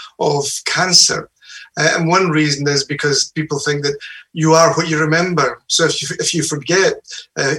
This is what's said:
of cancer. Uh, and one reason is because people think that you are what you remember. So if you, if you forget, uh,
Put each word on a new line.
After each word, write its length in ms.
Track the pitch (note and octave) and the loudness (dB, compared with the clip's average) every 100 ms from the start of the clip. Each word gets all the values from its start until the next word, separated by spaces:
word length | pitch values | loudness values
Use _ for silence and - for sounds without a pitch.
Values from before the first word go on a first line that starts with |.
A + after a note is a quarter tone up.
| - - | -14 -2
of 260 | E3 C#3+ - - - | 0 0 -2 -6 -4
cancer. 640 | - F#3 E3+ - - - _ - - - - | -2 2 4 4 0 -8 _ -20 -20 -12 -2
Uh, 140 | D3+ F#3 | 0 2
and 120 | E3 | 2
one 220 | F#3 F#3 | 2 2
reason 380 | D#3 D3+ C#3+ C#3+ | 2 0 0 -2
is 160 | C#3 | -2
because 480 | - C#3+ D3 C3+ - | -4 -4 -2 0 -2
people 260 | D#3+ D3+ C#3+ | -4 -6 -4
think 240 | D3+ C#3+ | -4 -2
that 160 | C#3+ C#3+ - - - | -2 -4 -10 -20 -12
you 200 | E3+ D#3 | 0 4
are 180 | D#3+ D#3+ - | 6 6 2
what 120 | D#3+ | -2
you 120 | D#3 | 0
remember. 640 | D#3 E3 F3+ E3 C3 - - | 2 2 0 0 -2 -4 -2
So 200 | - D#3 | 0 0
if 140 | - | 0
you, 160 | D3 F3 | -6 -4
if 120 | - | -4
you 120 | E3+ | -2
forget, 500 | - D3+ D#3 F#3 F3+ - - - - D#3 | -2 -4 0 2 2 0 -10 -18 -12 -4
uh, 160 | C#3 | -4